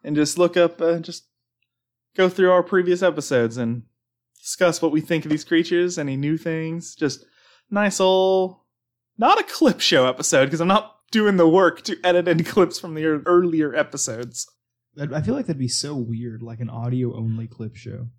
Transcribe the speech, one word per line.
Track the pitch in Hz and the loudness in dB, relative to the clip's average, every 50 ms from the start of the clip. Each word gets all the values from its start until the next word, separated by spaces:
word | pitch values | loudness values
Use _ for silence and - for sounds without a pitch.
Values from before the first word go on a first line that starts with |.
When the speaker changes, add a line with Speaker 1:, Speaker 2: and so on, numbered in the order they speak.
| - | -6
Speaker 1:
And | 143 147 | -2 0
just | 147 151 147 - | 0 0 0 2
look | 170 180 170 175 | 0 0 2 4
up, | 180 170 165 170 - | 2 2 2 0 -2
uh, | 165 165 170 170 | -2 -2 -2 -2
just | 165 - 175 - _ _ _ _ _ _ _ _ _ _ _ _ _ _ _ _ _ _ _ | -4 -10 -14 -16 _ _ _ _ _ _ _ _ _ _ _ _ _ _ _ _ _ _ _
go | - 190 180 | 2 2 2
through | 185 - 190 180 | 4 4 4 6
our | 185 180 | 6 4
previous | 170 180 202 185 180 175 180 175 | 2 2 0 0 2 2 0 2
episodes | 190 180 156 156 143 - 143 123 117 113 113 | 2 0 0 -2 -4 0 0 0 0 0 -2
and | 127 120 113 120 120 117 _ _ _ _ _ _ _ _ _ _ _ | -4 -6 -4 -6 -8 -10 _ _ _ _ _ _ _ _ _ _ _
discuss | - - - - 185 175 165 - | -14 -14 -2 0 0 0 2 0
what | 165 160 | -2 0
we | 147 156 | 0 -2
think | 156 - 175 156 - | -2 -2 -4 -4 -2
of | 156 | -2
these | 151 151 - | -4 -4 -2
creatures, | - 170 165 170 165 180 175 175 180 175 | 0 0 0 0 0 0 -2 -2 -2 -4
any | - 147 143 135 | -6 -6 -6 -4
new | 135 143 147 160 | -4 -2 -2 -4
things. | 160 - 170 160 160 160 160 165 170 165 - - | -4 -4 -6 -6 -6 -6 -6 -8 -10 -12 -14 -8
Just | - 156 139 - - _ _ _ _ _ _ _ _ _ _ | -4 -4 -4 -4 -6 _ _ _ _ _ _ _ _ _ _
nice | 208 202 208 202 190 - | -2 0 0 0 0 2
ol', | 190 185 190 190 190 190 190 190 185 185 185 _ _ _ _ _ _ _ _ _ _ _ _ | 2 4 4 4 4 2 2 2 0 -2 -6 _ _ _ _ _ _ _ _ _ _ _ _
not | - 226 294 403 453 | 0 2 2 2 2
a | 392 | 0
clip | - - - 330 254 - - | -6 -2 2 2 2 2 2
show | - - 170 143 127 | -2 2 4 4 4
episode, | 127 123 - 147 - - 139 135 139 | 2 0 -2 -4 0 2 2 2 2
'cause | 156 160 | 0 -2
I'm | 170 | 2
not | 180 196 214 214 - _ _ _ _ | 2 2 2 0 -4 _ _ _ _
doing | - 220 214 208 196 | 0 2 2 4 4
the | 180 170 160 | 6 6 6
work | 160 190 190 165 170 - - | 6 6 6 4 2 -2 -10
to | - 180 - - | -10 -10 -2 0
edit | 180 180 180 170 | 2 2 2 2
in | 180 165 160 165 | 2 0 0 0
clips | - - 214 180 165 - - | 0 2 2 2 2 0 -12
from | - 175 156 | -12 -10 -8
the | 156 | -4
ear-, | 156 160 156 147 147 | -2 -2 -2 0 0
earlier | 180 175 175 180 175 160 160 151 147 120 | 4 4 4 4 4 0 0 -2 0 0
episodes. | 151 143 - - 143 - - 113 113 123 123 123 - - _ _ _ _ _ _ _ _ _ _ | -2 -2 -2 -4 -6 -6 -6 -6 -8 -10 -12 -12 -14 -14 _ _ _ _ _ _ _ _ _ _
Speaker 2:
That, | 147 143 147 | -10 -10 -6
I | 123 151 147 | -6 -4 -2
feel | 214 247 | -2 -4
like | 294 240 | -4 -4
that'd | - 165 135 | -6 -6 -4
be | 131 | -4
so | 120 - - - 143 151 | -4 -4 -6 -6 -6 -6
weird, | 135 120 113 113 113 120 120 113 117 120 | -8 -6 -6 -8 -8 -8 -10 -12 -14 -14
like | 113 113 113 | -14 -10 -10
an | 123 113 | -10 -10
audio-only | 120 113 117 123 123 127 123 120 - - 113 113 113 113 113 | -8 -8 -6 -4 -2 -2 -2 -4 -4 -6 -6 -6 -6 -6 -8
clip | 113 - - 113 110 117 | -12 -12 -14 -14 -14 -14
show. | - - - 101 113 120 117 _ | -16 -16 -16 -14 -12 -14 -14 _